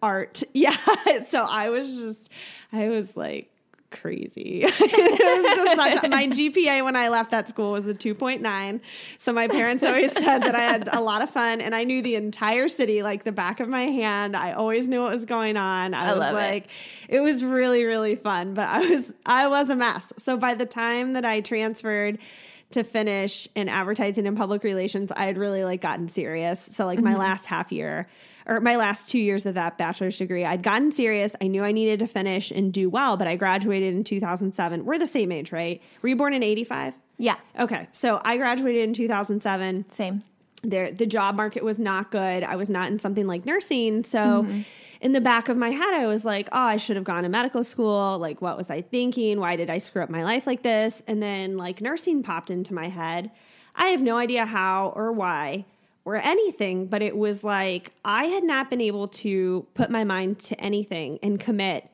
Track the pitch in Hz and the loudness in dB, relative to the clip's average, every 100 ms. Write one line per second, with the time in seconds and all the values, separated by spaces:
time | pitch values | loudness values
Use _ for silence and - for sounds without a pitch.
0 | 214 190 - - - 269 285 - - 403 | -2 0 -2 -6 -2 4 4 4 4 4
1 | - 220 254 277 220 214 214 240 277 254 | 4 2 2 0 0 0 0 -2 -4 -6
2 | 226 220 - - - - - 220 214 220 | -8 -10 -14 -20 -20 -20 -8 -2 0 0
3 | 196 - 78 - - _ _ _ - - | -2 -6 -6 -6 -10 _ _ _ -20 -12
4 | 165 - - - - 175 359 - 403 440 | -8 -6 -8 -10 -8 2 2 6 6 8
5 | 349 - 381 370 370 392 359 320 285 294 | 6 8 6 6 6 6 6 6 4 4
6 | 302 269 277 247 302 349 302 277 262 254 | 4 2 2 2 0 2 4 4 2 2
7 | 240 233 226 226 202 220 208 202 208 202 | 2 2 2 0 -2 -2 -2 -2 -2 -4
8 | 226 208 254 262 226 196 196 220 - - | -4 -2 -2 -2 -2 -4 -4 -6 -10 -18
9 | - - - 233 226 285 233 247 269 254 | -16 -8 -2 2 2 2 2 2 4 4
10 | 269 302 302 262 247 240 233 226 214 233 | 4 4 4 4 4 2 2 2 0 0
11 | 220 208 285 269 233 226 - 226 247 262 | 2 0 0 0 0 0 -2 -2 0 0
12 | 254 220 214 - 214 233 302 - 226 214 | 0 -2 -2 -2 0 2 2 2 2 2
13 | 202 202 226 202 180 220 240 262 254 262 | 0 -2 -4 -2 -2 -2 -2 0 0 0
14 | 214 202 202 202 180 - 220 226 254 247 | 0 0 0 -2 -2 -2 0 0 0 0
15 | 247 226 220 233 220 214 190 185 185 165 | 0 -2 -2 -2 0 0 0 0 -2 -2
16 | 180 190 143 208 - 202 - - - - | 0 2 2 0 -2 -4 -8 -18 -18 -18
17 | - 262 294 269 254 254 254 247 233 226 | 0 2 4 2 0 2 4 4 2 2
18 | 214 214 208 185 185 196 190 269 349 302 | 0 -2 -2 -2 -2 -2 0 2 4 2
19 | 240 - - 247 277 285 277 254 240 180 | 0 -8 0 4 4 4 2 2 0 -2
20 | - - - 247 254 233 247 233 233 247 | -8 -10 -4 0 0 0 -4 -4 -2 0
21 | 254 254 240 214 208 220 220 220 220 208 | -2 -2 0 -2 -2 -2 -2 -4 -2 0
22 | 208 208 - - - - - 240 220 220 | 0 -4 -8 -20 -20 -20 -6 -4 -2 0
23 | 208 196 196 - - 208 196 196 190 214 | 0 0 -2 -4 -8 -4 -2 0 0 0
24 | 202 202 202 214 196 202 214 190 196 202 | 0 0 0 0 -2 -2 -2 -2 -2 -4
25 | 196 - 196 190 202 190 185 185 175 143 | -4 -4 -2 -2 -2 -2 -2 -2 -4 -4
26 | 170 - 147 160 170 175 - - 190 185 | -6 -4 -4 -2 -2 -4 -6 -4 -2 2
27 | 226 202 190 190 - 165 175 156 156 156 | 2 2 0 -2 -4 -6 -4 -6 -6 -6
28 | 180 - - - - 226 240 240 208 202 | -8 -14 -20 -14 -4 0 2 2 2 -2
29 | - 247 208 196 202 180 170 - 165 185 | -2 0 2 0 -2 -2 -4 -4 -4 -2
30 | 185 208 185 180 170 180 190 214 294 285 | -4 -4 -4 -2 -2 0 2 4 4 2
31 | 233 208 208 - 190 190 202 220 220 208 | 2 2 0 -2 -2 0 0 2 2 2
32 | 226 202 190 185 196 - 196 190 185 226 | 0 -2 -2 -2 -4 -2 0 2 0 2
33 | 277 196 180 180 190 196 202 190 190 180 | 2 2 0 0 2 2 2 0 0 -2
34 | 175 202 190 180 196 196 170 170 - 320 | -2 -2 -2 -2 -2 -2 -2 -2 -2 -2
35 | 320 269 185 165 156 165 170 175 - - | 0 0 -2 -2 -6 -6 -4 -6 -12 -6
36 | 240 254 285 269 214 214 233 135 135 - | 0 2 2 2 2 0 -2 -6 -6 -10
37 | _ - 233 - - - 240 214 - - | _ -4 -2 -2 -4 -4 -2 -2 -8 -4
38 | 240 208 - 240 262 247 262 233 220 226 | 0 0 0 0 0 0 0 2 0 0
39 | 233 208 202 208 208 190 190 185 196 - | 0 0 0 -2 0 -2 -2 -4 -6 -6
40 | 190 202 - _ _ - 226 190 185 185 | -4 -4 -8 _ _ -10 -4 -2 -2 -2
41 | 226 220 196 202 214 - 220 214 214 190 | 0 2 0 0 -2 -2 -2 -2 0 -2
42 | 208 208 190 180 180 185 202 185 185 214 | -2 -2 0 0 -2 -4 -2 -2 0 -2
43 | 196 202 196 175 240 370 - 269 226 214 | -2 -2 0 -2 -2 -2 0 0 2 0
44 | 226 226 214 233 214 202 208 - - - | 0 2 4 4 2 -2 -6 -12 -20 -4
45 | 254 269 240 233 226 247 233 277 381 349 | 2 2 4 2 2 0 0 0 0 2
46 | 226 214 220 202 202 254 247 214 214 196 | 2 0 0 -2 -2 0 2 2 0 -4
47 | 190 175 175 208 247 254 247 - 220 202 | -2 -2 0 0 0 0 -2 0 2 2
48 | 196 190 160 147 180 - 180 156 175 247 | 2 0 -4 -6 -6 -6 -6 -8 -4 0
49 | 247 247 220 208 175 170 170 170 - 190 | 0 0 0 2 0 0 -2 -4 -4 -4
50 | 165 165 170 247 262 247 247 214 220 - | -4 -2 0 0 0 -2 2 2 0 -2
51 | - 214 208 196 190 190 180 185 233 330 | -4 -2 -2 -4 -4 -4 -6 -6 -4 -4
52 | 359 294 202 165 - 180 190 180 165 180 | 0 0 0 -4 -4 -6 -4 -6 -6 -6
53 | 165 170 202 - _ - _ - 370 349 | -6 -6 -8 -12 _ -20 _ 0 2 2
54 | 254 233 240 240 220 214 190 190 190 - | 2 2 0 0 0 0 0 0 0 -2
55 | 226 226 180 156 143 185 190 _ _ _ | -2 -2 -2 -2 -4 -6 -10 _ _ _
56 | - 208 285 370 415 - 202 185 185 208 | -6 -2 0 2 2 0 -2 -2 -2 -2
57 | 214 208 208 202 208 196 190 175 - _ | 0 0 0 -2 -2 0 0 -4 -8 _
58 | 208 214 311 392 339 269 269 247 220 202 | -2 0 2 2 2 2 0 0 0 0
59 | 202 - 214 190 185 185 - - 233 226 | -4 -4 -2 0 0 0 -4 -2 0 0
60 | 208 190 190 202 - 208 202 208 202 170 | 0 0 -2 -4 -6 -6 -2 -2 -2 -6
61 | 143 151 202 202 - 208 196 156 - | -6 -4 -2 -2 0 0 0 -2 -8